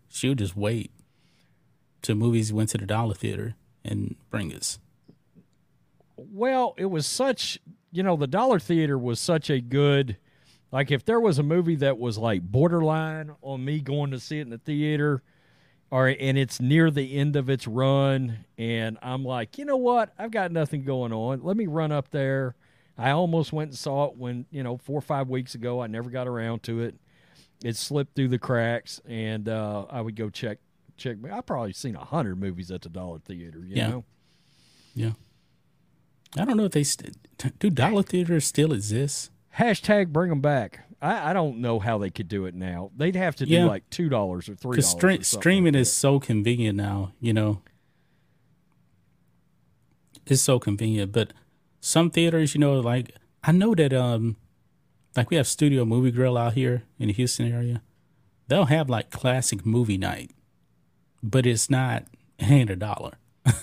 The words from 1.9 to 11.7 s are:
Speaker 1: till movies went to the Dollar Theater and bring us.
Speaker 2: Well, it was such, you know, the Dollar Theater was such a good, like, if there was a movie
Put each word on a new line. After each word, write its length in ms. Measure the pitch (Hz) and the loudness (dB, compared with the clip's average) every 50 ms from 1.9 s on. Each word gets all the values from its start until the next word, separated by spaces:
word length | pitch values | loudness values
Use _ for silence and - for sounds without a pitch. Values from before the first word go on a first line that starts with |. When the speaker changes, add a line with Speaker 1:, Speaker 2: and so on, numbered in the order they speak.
| _ _ | _ _
Speaker 1:
till 140 | - - 110 | -2 -2 0
movies 360 | 104 117 120 117 113 107 107 | 2 2 2 2 2 0 0
went 180 | 107 110 110 104 | 0 0 0 0
to 60 | - | -2
the 80 | 101 98 | -4 -4
Dollar 280 | 98 104 113 117 110 101 | -2 -2 -2 -2 -2 -4
Theater 420 | - - 107 101 98 104 113 110 _ _ _ _ _ - | -4 -6 -6 -6 -6 -8 -8 -10 _ _ _ _ _ -10
and 320 | - 104 101 101 101 - _ _ - | -8 -6 -4 -6 -6 -8 _ _ -8
bring 240 | - 107 95 80 - | -8 -6 -6 -6 -8
us. 260 | - - - - - _ _ _ _ _ - - _ _ _ _ _ _ _ _ _ _ _ _ _ _ _ _ _ _ _ _ | -8 -8 -10 -10 -10 _ _ _ _ _ -20 -20 _ _ _ _ _ _ _ _ _ _ _ _ _ _ _ _ _ _ _ _
Speaker 2:
Well, 560 | - 127 214 202 196 233 262 262 254 247 - - | -20 -20 -12 -6 -2 0 0 2 2 0 -2 -2
it 80 | - 185 | -4 -4
was 220 | 196 180 156 143 | -2 -2 -2 -4
such, 520 | - - - 262 277 240 - - - - - _ - - _ _ _ | -4 -2 0 0 0 0 -2 -4 -8 -8 -10 _ -20 -20 _ _ _
you 120 | 165 175 190 | -4 -2 0
know, 120 | 190 175 | 2 2
the 120 | 147 147 | 0 0
Dollar 320 | 127 147 202 247 262 233 165 | 0 0 2 2 4 2 2
Theater 380 | - - 170 165 156 143 139 | 2 2 2 2 2 2 0
was 220 | 131 120 123 117 - | 0 -2 -2 -4 -2
such 300 | - - 165 156 - - | 0 0 0 0 0 0
a 120 | 143 131 | -2 -2
good, 560 | 120 120 127 143 143 143 143 139 139 120 101 - _ _ _ _ _ _ _ _ _ - | -2 0 2 4 4 4 4 4 2 0 -4 -10 _ _ _ _ _ _ _ _ _ -6
like, 200 | 131 135 143 123 | -4 -2 0 0
if 140 | 151 123 - | 0 0 0
there 140 | - 226 233 | 2 2 4
was 200 | 233 208 147 135 | 4 4 4 2
a 40 | 147 | 2
movie 320 | 147 165 180 170 170 | 2 2 2 2 2